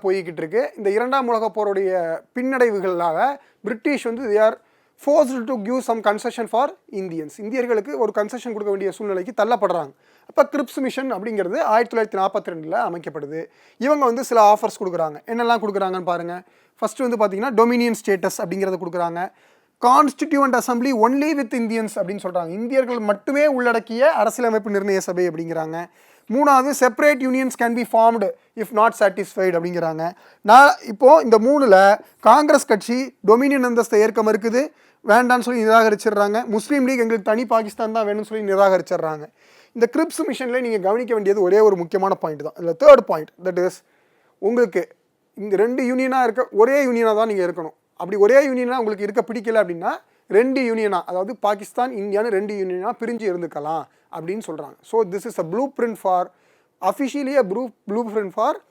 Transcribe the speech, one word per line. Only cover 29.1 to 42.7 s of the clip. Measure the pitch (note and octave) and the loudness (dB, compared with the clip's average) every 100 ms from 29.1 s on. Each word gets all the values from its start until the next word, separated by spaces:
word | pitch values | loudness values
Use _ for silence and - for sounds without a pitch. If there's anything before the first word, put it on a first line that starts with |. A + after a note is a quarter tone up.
| F3+ F#3+ - F#3+ E3+ | 0 -6 -2 -2 0
அப்படிங்கிறாங்க. | F3 F3 E3 D#3+ E3+ - _ _ | -4 -4 -4 -4 -8 -10 _ _
நான் | G#3 A#3+ C#4+ - - | 6 8 8 6 -6
இப்போ | G3+ C4 D#4+ | 2 6 6
இந்த | B3+ A3 | 6 4
மூணுல | A#3 D4 B3+ F#3+ G3 G#3 - _ | 4 2 6 8 8 4 -2 _
காங்கிரஸ் | G#3 C4 D4+ D4 - | 6 6 6 2 2
கட்சி | G#3+ - B3 C4 - G3+ | -2 0 -6 -6 -4 4
டொமினியன் | A#3 C#4 C#4 B3 | 4 4 2 0
அந்தஸ்தை | A#3 A3+ G#3 | 0 2 2
ஏற்க | A3 G#3+ | 2 2
மறுக்குது, | G#3+ G#3+ A3+ A#3+ D4 - _ _ - | 0 0 0 -2 -4 -8 _ _ 2
வேண்டான்னு | A3 B3 B3 | 4 4 0
சொல்லி | A#3+ B3 A3 | 0 -2 4
நிராகரிச்சிடுறாங்க. | A3+ A3 G#3+ A3+ G#3 G3+ G#3+ B3 | 6 6 2 0 0 0 -2 -2
முஸ்லீம் | G#3+ - C#4+ | -6 -2 -2
லீக் | B3+ C4 | 0 0
"எங்களுக்கு | A3+ A3+ | -2 -2
தனி | G#3 A3 A#3+ | -2 -2 0
பாகிஸ்தான் | A3+ G#3+ - A3 | -2 -2 -6 -4
தான் | A3+ G#3 | -2 -2
வேணும்னு" | G#3 | -4
சொல்லி | G#3+ A3 G3+ | -6 -8 -2
நிராகரிச்சிடுறாங்க. | G3 G3 F3+ E3+ F3 D#3+ D#3 D3+ _ _ _ _ | 2 4 4 0 -4 -4 -8 -14 _ _ _ _
இந்த | A#3 A3+ D4 | -2 0 0
கிரிப்ஸ் | E4 - G#4+ | -4 -4 -6
மிஷன்ல | A#3+ B3+ B3+ | -6 -6 -4
நீங்க | A#3+ G#3+ | -4 -2
கவனிக்க | F#3 A3+ A#3+ | -2 -2 -2
வேண்டியது | A3 G3 G#3 | -2 0 0
ஒரே | F3+ G3+ | 2 4
ஒரு | G#3 F#3+ | 4 2
முக்கியமான | E3+ F#3+ F#3+ | -2 -2 -2
பாயிண்ட் | F#3 E3+ D3 | -2 -6 -8
தான். | C#3+ - | -12 -8
இதுல | E3+ | -6